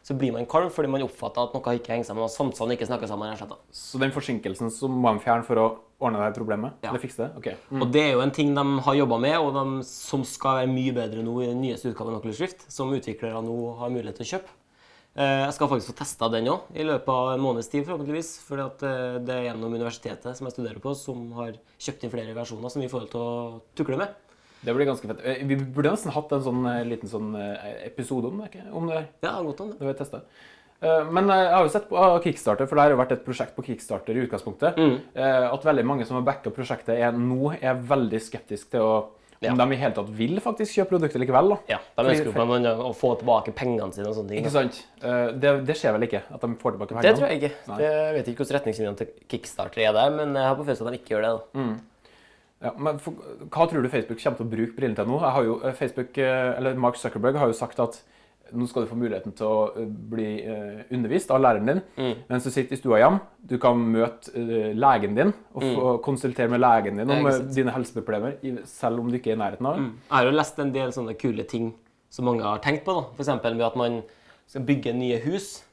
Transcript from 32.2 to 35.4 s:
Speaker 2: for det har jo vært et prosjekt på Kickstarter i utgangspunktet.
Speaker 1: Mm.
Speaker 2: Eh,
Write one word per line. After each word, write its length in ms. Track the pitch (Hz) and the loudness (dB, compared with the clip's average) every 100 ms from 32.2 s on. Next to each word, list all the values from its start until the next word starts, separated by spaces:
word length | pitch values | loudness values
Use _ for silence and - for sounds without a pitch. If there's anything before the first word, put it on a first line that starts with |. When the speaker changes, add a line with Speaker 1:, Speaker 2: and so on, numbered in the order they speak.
| 170 143 - 104 135 | 2 0 0 2 4
Speaker 2:
for 80 | 147 | 6
det 80 | |
har 80 | 147 | 8
jo 60 | 131 | 6
vært 140 | 127 123 | 4 0
et 80 | |
prosjekt 320 | - 120 - - | -2 -6 -6 -6
på 80 | |
Kickstarter 520 | 123 113 - 98 - 117 | -8 -8 -4 -6 -2 -2
i 60 | 123 | -2
utgangspunktet. 500 | 101 - 98 156 160 | -4 -6 0 0 6
Speaker 1:
Mm. 220 | 160 127 - - | 4 4 -4 0
Speaker 2:
Eh, 300 | 135 131 | 2 4